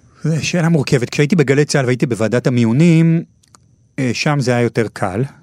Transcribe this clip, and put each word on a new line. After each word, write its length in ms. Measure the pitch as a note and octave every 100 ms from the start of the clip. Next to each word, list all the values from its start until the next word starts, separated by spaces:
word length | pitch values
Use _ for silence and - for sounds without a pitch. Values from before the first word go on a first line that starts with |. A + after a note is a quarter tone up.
| _ _
זו 220 | D3 D#3+ -
שאלה 220 | F3 E3
מורכבת. 420 | E3 A#2+ C3+ A#2+
כשהייתי 260 | - D3 F3+
בגלי 280 | C3+ C#3
צה"ל 220 | D3 C#3+ B2
והייתי 200 | B2 A#2
בוועדת 400 | A2 A2 A#2+ C#3+
המיונים, 760 | B2 A2+ B2+ E3+ D#3+ E3 E3 - _ _ _ _ _ _ -
אה, 120 | B2+
שם 260 | - D#3 C#3+
זה 100 | B2
היה 120 | A#2+
יותר 240 | A#2 A#2+ G#2
קל, 320 | - G2 G2 C#3 -